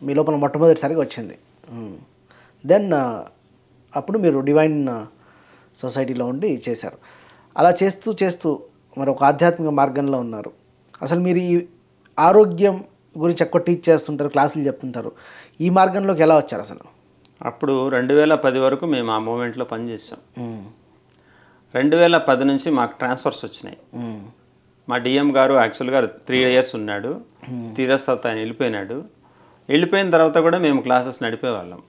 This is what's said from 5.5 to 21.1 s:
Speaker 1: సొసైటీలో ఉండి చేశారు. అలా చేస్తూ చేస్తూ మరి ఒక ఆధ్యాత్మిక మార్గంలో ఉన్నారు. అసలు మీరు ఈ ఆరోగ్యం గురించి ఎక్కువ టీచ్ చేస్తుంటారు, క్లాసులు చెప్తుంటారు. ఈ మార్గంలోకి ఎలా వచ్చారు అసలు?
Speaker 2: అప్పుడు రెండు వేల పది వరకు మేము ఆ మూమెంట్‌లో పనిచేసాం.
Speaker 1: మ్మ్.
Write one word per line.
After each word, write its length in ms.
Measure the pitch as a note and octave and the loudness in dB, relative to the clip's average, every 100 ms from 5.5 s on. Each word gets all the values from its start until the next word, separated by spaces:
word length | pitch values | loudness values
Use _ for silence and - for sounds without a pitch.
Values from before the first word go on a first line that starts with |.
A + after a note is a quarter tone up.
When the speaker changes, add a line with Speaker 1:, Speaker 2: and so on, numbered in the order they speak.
| _ _ - | _ _ -12
Speaker 1:
సొసైటీలో 500 | C3 C3 B2+ B2 B2 | -8 -4 -4 -4 -4
ఉండి 360 | C3+ F3+ C3+ - | -4 -4 -4 -6
చేశారు. 300 | A2+ G2+ - - - - _ _ - | -8 -10 -14 -20 -20 -20 _ _ 2
అలా 160 | E3+ F3 | 4 4
చేస్తూ 320 | F#3+ F#3 A3 F#3 | 0 -2 -8 -2
చేస్తూ 380 | F#3 F3 D#3+ C3+ - _ _ C3+ | -2 -2 -4 -4 -8 _ _ -6
మరి 120 | C3+ | -4
ఒక 140 | C3+ | 2
ఆధ్యాత్మిక 460 | C#3 C#3+ F3 E3+ D#3 | 2 4 2 2 -2
మార్గంలో 480 | C#3+ C#3 C3 C#3 C3+ | 0 0 0 -2 -4
ఉన్నారు. 340 | A#2+ A2 - - _ _ _ _ | -6 -10 -14 -20 _ _ _ _
అసలు 180 | B2+ E3+ | -4 -2
మీరు 180 | F3+ F3 | 0 0
ఈ 280 | F3+ F3 F3 _ _ _ _ - | 0 -2 -2 _ _ _ _ 2
ఆరోగ్యం 680 | E3 G3+ G#3 E3+ G3+ F#3 - _ _ D3+ | 6 6 6 4 0 0 -10 _ _ -4
గురించి 200 | E3+ E3+ | -2 0
ఎక్కువ 200 | E3+ F3 | 0 0
టీచ్ 280 | E3+ F3 E3 | 0 0 4
చేస్తుంటారు, 400 | D#3 D#3 D3 D3 | 2 2 -6 -2
క్లాసులు 380 | C#3+ D3 D#3 C#3 | 0 0 0 -4
చెప్తుంటారు. 460 | - B2+ A#2+ A#2 - - - - - | -6 -10 -10 -12 -14 -20 -20 -20 -6
ఈ 100 | E3+ | 0
మార్గంలోకి 520 | F#3 F#3 G3 G3 D#3+ | 4 4 2 -2 2
ఎలా 140 | D#3+ D#3 | 4 4
వచ్చారు 260 | - G#2+ | 2 -8
అసలు? 340 | G#2+ - - _ _ _ - _ | -10 -18 -20 _ _ _ -20 _
Speaker 2:
అప్పుడు 460 | C3 - C#3+ C3+ C3+ | -12 -6 -2 -2 0
రెండు 260 | B2+ B2+ | 0 4
వేల 200 | D3 D3+ | 4 4
పది 240 | D3+ C3 C3 | 4 2 2
వరకు 280 | C3 C3+ F3 | 0 0 -2
మేము 260 | C3+ A#2 | -2 -2
ఆ 60 | A2 | -2
మూమెంట్‌లో 460 | A2+ A#2+ A#2+ A#2+ | -2 -4 -6 -6
పనిచేసాం. 840 | A#2+ A2+ A#2 A2 - - _ B2+ A#2+ | -8 -8 -8 -10 -14 -18 _ -14 -12
Speaker 1:
మ్మ్. 180 | A2 G2 A2+ _ _ _ | -12 -16 -20 _ _ _